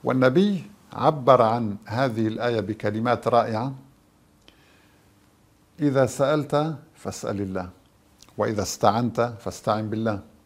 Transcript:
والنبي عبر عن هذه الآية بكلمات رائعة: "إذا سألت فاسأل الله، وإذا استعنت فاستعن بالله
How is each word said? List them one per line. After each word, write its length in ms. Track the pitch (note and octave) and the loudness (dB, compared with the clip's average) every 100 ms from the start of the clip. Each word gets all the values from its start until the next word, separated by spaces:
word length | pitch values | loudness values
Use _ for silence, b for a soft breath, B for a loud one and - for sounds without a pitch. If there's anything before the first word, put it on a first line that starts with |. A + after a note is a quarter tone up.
والنبي 600 | B2 C3 B2+ C#3+ G#3 F#3+ - - _ | 0 4 4 4 2 0 -8 -20 _
عبر 480 | - C3+ D3+ B2+ B2+ | 0 0 2 6 6
عن 340 | A2 A#2 A2 G2+ - | 6 2 -2 -6 -6
هذه 420 | A2+ C3+ A2 A2 | -2 -2 0 -2
الآية 320 | A2 A#2+ A2+ | -2 -2 -2
بكلمات 680 | G2 G#2+ G#2 G#2+ A#2+ C3 C3+ | -4 -4 -4 -2 0 0 2
رائعة: 460 | A#2+ A2+ A2 C3 C3+ - _ _ _ _ _ b b b b b b b b b b _ _ _ - | 2 2 -4 -6 -10 -18 _ _ _ _ _ b b b b b b b b b b _ _ _ -4
"إذا 260 | D3 C3+ B2+ | 0 2 2
سألت 720 | - C#3 D3+ B2 D3 D#3 D3 - _ | 2 0 0 0 -2 -2 -6 -14 _
فاسأل 460 | - - - G2+ | -12 -8 -6 -6
الله، 280 | G2 F#2 F2+ - _ _ _ _ - - | -6 -6 -10 -16 _ _ _ _ -20 -4
وإذا 240 | G#2+ G#2 | -2 -2
استعنت 720 | F#2+ - G#2+ G#2+ A#2+ A2+ A#2+ A2 | -4 2 2 2 -2 -2 -2 -4
فاستعن 500 | F#2+ - - G#2+ A2 | -12 -6 -4 -2 -2
بالله 300 | A2 A2 G#2 - _ | -4 -4 -4 -10 _